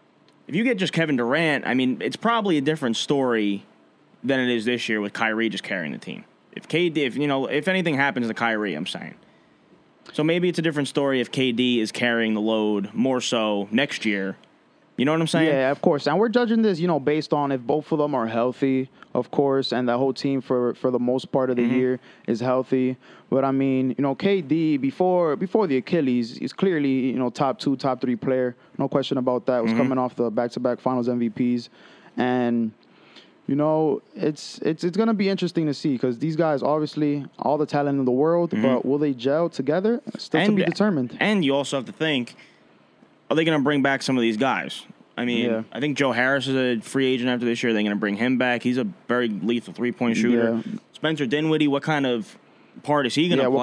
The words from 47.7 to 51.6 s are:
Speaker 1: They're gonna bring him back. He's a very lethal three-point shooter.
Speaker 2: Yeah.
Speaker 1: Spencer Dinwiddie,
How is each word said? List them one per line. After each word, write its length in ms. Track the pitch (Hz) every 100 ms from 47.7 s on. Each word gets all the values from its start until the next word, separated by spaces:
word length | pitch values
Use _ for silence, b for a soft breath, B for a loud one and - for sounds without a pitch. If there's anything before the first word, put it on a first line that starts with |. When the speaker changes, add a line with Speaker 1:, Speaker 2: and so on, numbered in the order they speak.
Speaker 1:
They're 100 | 110
gonna 140 | 104 104
bring 200 | 107 104
him 200 | 123 127
back. 240 | 127 120
He's 160 | 120 123
a 80 | 107 - -
very 200 | 123 120
lethal 440 | 101 98 120 110
three-point 420 | 90 120 113 120 113
shooter. 460 | 120 117 113 113
Speaker 2:
Yeah. 80 | - - -
Speaker 1:
Spencer 340 | - 151 156 131
Dinwiddie, 420 | 147 156 156